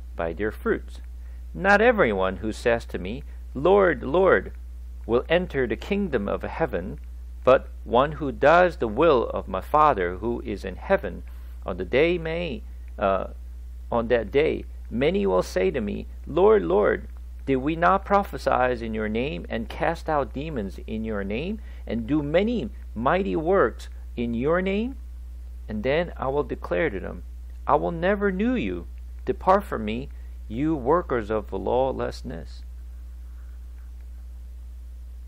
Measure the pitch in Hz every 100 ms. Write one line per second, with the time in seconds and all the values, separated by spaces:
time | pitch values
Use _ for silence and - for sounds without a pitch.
0 | - - 82 85 104 - 233 170 - -
1 | - - - - - 160 185 202 233 226
2 | 143 98 95 95 110 107 120 117 - 90
3 | 90 131 - - - 127 156 202 185 131
4 | 120 165 190 104 - - - - - -
5 | - 117 - 165 180 139 120 110 - 202
6 | 196 127 101 95 101 - 160 90 92 143
7 | - - - - - 135 - - - 117
8 | 143 147 147 110 135 170 180 - 117 107
9 | 165 131 110 98 98 95 - 151 151 113
10 | 87 92 110 120 - 101 101 92 - 196
11 | 92 87 - - - - - 90 92 123
12 | 165 180 160 165 175 110 - - - -
13 | 101 95 - - - - - - - 117
14 | 117 120 107 139 151 104 - - - 113
15 | 143 196 196 185 175 185 185 147 101 107
16 | - - - 143 202 214 165 190 185 107
17 | - - - - - 131 135 165 175 190
18 | - 202 202 139 - 123 127 123 113 110
19 | 107 110 135 170 - 113 113 - 151 165
20 | - 151 131 127 156 139 98 - - 110
21 | 110 104 98 110 170 220 - - - 113
22 | 117 156 143 165 208 240 117 - - 107
23 | 123 180 196 180 160 190 127 - - -
24 | - - 120 117 135 175 185 196 240 269
25 | - - - - - - - 107 123 151
26 | 170 - 131 143 143 131 - 175 165 98
27 | 92 92 - - - - - 143 170 170
28 | 180 202 202 185 226 254 107 90 - -
29 | - - - 123 - 196 196 127 107 117
30 | 139 - - - - 110 156 160 117 170
31 | 175 127 104 110 98 98 98 120 131 113
32 | 120 - 123 82 - - - - - -
33 | - - - - - - - - - -
34 | - - - - - - - - - -
35 | - -